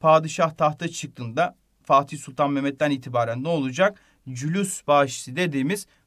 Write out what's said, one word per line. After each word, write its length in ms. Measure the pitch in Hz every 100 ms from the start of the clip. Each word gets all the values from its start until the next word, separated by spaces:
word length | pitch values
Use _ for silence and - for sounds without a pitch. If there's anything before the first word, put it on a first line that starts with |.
padişah 500 | 160 160 160 - 165
tahta 380 | 160 151 151 170
çıktığında 680 | - 156 - 120 123 175 - _ _
Fatih 360 | - 139 143 147
Sultan 340 | - 127 143
Mehmet'ten 380 | 139 139 139 151
itibaren 540 | 135 127 120 117 117
ne 40 | 151
olacak? 520 | 165 131 131 196 196 _ _ 131
Cülüs 540 | 123 147 185 196 - -
bahşişi 500 | 143 135 - - 131
dediğimiz 500 | 180 139 135 196 - _